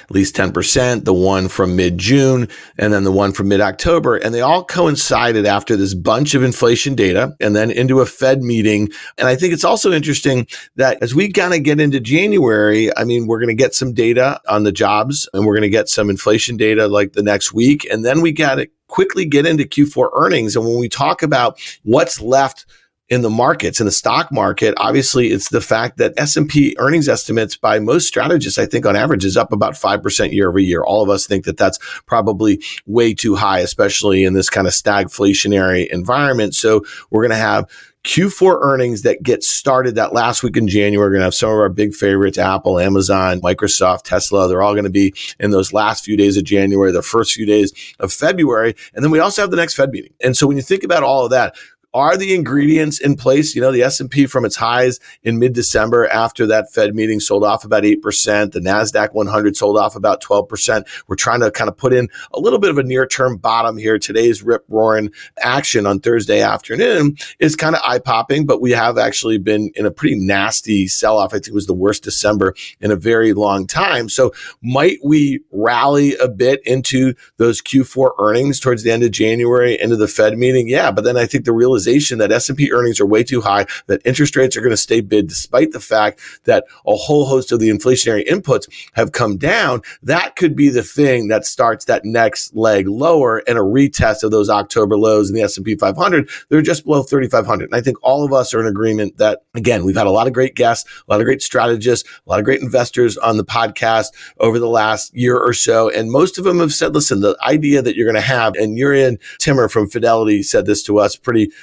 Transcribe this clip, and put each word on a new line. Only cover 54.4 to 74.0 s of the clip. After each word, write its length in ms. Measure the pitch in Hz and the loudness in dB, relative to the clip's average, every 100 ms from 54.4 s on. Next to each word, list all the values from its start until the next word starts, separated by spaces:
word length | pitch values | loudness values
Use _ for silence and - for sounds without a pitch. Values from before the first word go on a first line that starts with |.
its 120 | 117 - | -2 -2
highs 440 | 113 120 127 127 - - | -2 0 0 -2 -10 -10
in 160 | 113 117 | -4 0
mid-December 680 | 123 123 113 120 113 117 117 | 0 0 0 0 2 2 2
after 380 | 107 113 - 110 | 0 -2 0 0
that 260 | 110 107 | 0 0
Fed 220 | - 104 | 0 0
meeting 240 | 107 110 107 | 0 -2 -2
sold 260 | - 101 | 0 0
off 200 | 104 107 | 2 0
about 200 | 110 107 | 0 0
eight 180 | 104 104 | 2 2
percent. 500 | 107 - - 104 104 | 0 -2 0 0 -2
The 80 | 87 | -4
Nasdaq 540 | 87 104 110 107 107 | -2 0 0 -2 -2
one 120 | 107 98 | -2 -2
hundred 300 | 107 104 98 | 0 0 0
sold 220 | 104 104 | 0 2
off 180 | 113 104 | 0 -2
about 240 | 104 95 | -2 -2
twelve 280 | - 101 101 | -2 -2 -2
percent. 380 | 107 - - 117 - - | -4 -2 -2 -4 -14 -10
We're 100 | 98 | -4
trying 240 | 120 120 | -2 0
to 100 | 113 | 0
kind 180 | - 110 | -2 -6
of 80 | - | -4
put 160 | 131 | 0
in 160 | 127 120 - - | 0 0 -8 -12
a 80 | - | -4
little 180 | 240 240 | 0 0
bit 120 | 202 | 0
of 80 | 143 | 0
a 40 | |
near-term 560 | 131 127 131 - 127 104 | -2 -2 -2 -2 -2 -2
bottom 400 | 113 113 117 110 | -2 0 -2 -2
here. 200 | 110 110 | -2 -2
Today's 440 | - 110 117 107 | 0 0 2 0
rip-roaring 680 | 117 117 - 110 110 110 104 - - - | -2 -2 -2 0 2 0 -2 -8 -20 -6
action 460 | 120 131 139 113 101 | -4 -2 -2 -2 -2
on 140 | 98 | -2
Thursday 420 | 117 117 104 104 | -2 -2 0 0
afternoon 720 | 104 107 - 117 240 196 147 147 - - | 0 -4 -6 -4 0 0 0 -2 -10 -2
is 180 | 156 156 | -2 0
kind 180 | 160 | -2
of 80 | 165 - | -2 -2
eye-popping, 600 | 123 - 113 113 139 143 | -4 -2 -2 0 -2 0
but 140 | 127 | 0
we 120 | 123 | 0
have 260 | 117 117 120 | 0 0 0
actually 400 | 113 - 113 110 | -2 -2 -2 -2
been 340 | 95 107 107 | 0 -2 -2
in 120 | - 104 | -4 -4
a 40 | |
pretty 260 | - 151 110 | -2 -2 0
nasty 720 | 95 98 104 - - 104 92 | 0 0 -2 -4 0 0 0
sell-off. 440 | - 110 107 95 | 0 0 0 0
I 40 | 104 | -4
think 120 | - | -6
it 60 | |
was 120 | 104 98 | -4 -4
the 80 | |
worst 280 | 92 98 101 | -2 -2 -2
December 520 | - - 104 104 95 - - - | -6 -2 0 2 0 -2 -12 -6
in 100 | 104 | -2
a 60 | 101 | -2
very 360 | 113 113 113 | 0 2 2
long 340 | 101 104 98 95 | 2 0 0 -4
time. 420 | - 190 135 | -4 -2 -4